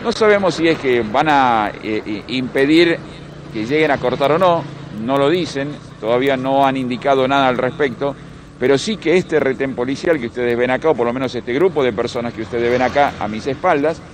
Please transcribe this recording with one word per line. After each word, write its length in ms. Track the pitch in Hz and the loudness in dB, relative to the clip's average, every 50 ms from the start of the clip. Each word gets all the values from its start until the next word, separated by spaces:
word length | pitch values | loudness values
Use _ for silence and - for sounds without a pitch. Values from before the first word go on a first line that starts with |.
| - | -4
No 80 | 226 | -4
sabemos 420 | 226 - 226 214 208 202 196 180 147 | -2 2 4 4 4 4 4 0 0
si 140 | - 160 165 | 2 2 2
es 100 | 160 147 | 0 2
que 240 | - 131 123 120 | 2 2 2 2
van 260 | 113 107 107 131 151 156 | 0 0 0 0 2 4
a, 440 | 147 139 131 123 117 110 104 101 - - - | 4 4 4 4 2 2 0 -2 -4 -8 -6
eh, 180 | 101 110 107 - | -4 -4 -4 -4
i-, 320 | - 107 101 - - 123 131 | -6 -8 -8 -6 -6 -4 -4
impedir 600 | 131 - - 135 139 143 156 165 175 170 165 - - - - - - - - - - - | -4 -2 0 0 2 4 6 4 4 4 2 -2 -6 -14 -16 -16 -16 -18 -18 -18 -16 -10
que 140 | - 110 107 | -8 -6 -4
lleguen 240 | 117 143 156 156 151 | -2 0 0 2 2
a 80 | 139 131 | 0 0
cortar 340 | 135 127 120 - 143 139 | 0 -2 -2 0 0 2
o 60 | 147 156 | 2 4
no, 260 | 190 180 170 165 - - - - - - - 104 110 | 4 4 2 2 -2 -6 -12 -16 -16 -14 -10 -8 -4
no 140 | 120 139 139 | -2 0 2
lo 100 | 139 143 | 2 2
dicen, 420 | 165 185 170 131 - 139 139 147 147 - - - - - | 2 0 -2 -4 -4 -6 -6 -6 -8 -12 -16 -20 -16 -8
todavía 380 | - 107 120 123 135 139 135 131 | -2 0 0 2 2 2 0 0
no 280 | 127 135 135 139 139 | 0 0 2 4 4
han 120 | 135 131 135 | 2 2 0
indicado 500 | 131 123 127 110 110 139 139 135 131 131 | -4 -4 -6 -2 2 2 2 4 4 2
nada 200 | 139 139 139 131 | 2 2 2 2
al 100 | 123 120 | 2 2
respecto, 580 | 123 127 123 - 151 139 117 - 139 143 135 - - - - - - - - - | 0 -2 0 0 -2 -2 -2 -2 -6 -6 -6 -8 -14 -20 -20 -20 -20 -20 -8 -2
pero 180 | 120 127 139 131 | 2 2 2 2
sí 200 | - 214 220 185 | 2 -2 -6 -2
que 200 | - 160 160 185 | 0 2 2 2
este 220 | 175 - 165 151 | 2 2 0 0
retén 360 | 135 135 131 110 135 135 123 | 2 0 -2 -2 -4 -4 -2
policial 440 | - 123 127 139 135 - 170 165 151 | -4 -4 -4 -4 -4 0 0 0 0
que 80 | 117 117 | -2 -6
ustedes 280 | 107 120 123 120 120 | -4 -2 0 0 2
ven 140 | 117 123 123 | 2 2 0
acá, 220 | 127 123 - 160 | 0 0 2 0
o 40 | 151 | 2
por 120 | 123 120 117 | 2 0 -2
lo 60 | 120 | -2
menos 200 | 127 131 123 - | -2 -4 -4 -6
este 180 | 120 107 123 | -6 -6 -4
grupo 320 | 120 139 170 190 156 147 139 | 0 2 2 2 2 2 0
de 100 | 123 110 | 0 0
personas 400 | 107 117 120 - 127 120 117 113 | 0 -4 -4 -4 -4 -6 -6 -6
que 100 | 107 113 | -8 -10
ustedes 280 | 104 - 120 120 120 | -6 -4 -2 0 2
ven 120 | 123 127 127 | 2 2 0
acá 300 | 123 - 143 143 135 - - | 2 2 2 2 2 0 -4
a 80 | - 104 | -6 -6
mis 200 | 107 110 - 143 | -6 -6 -6 -6
espaldas 520 | 131 - - 185 170 143 139 151 165 - - - | -6 -2 0 0 2 2 2 0 -2 -4 -10 -20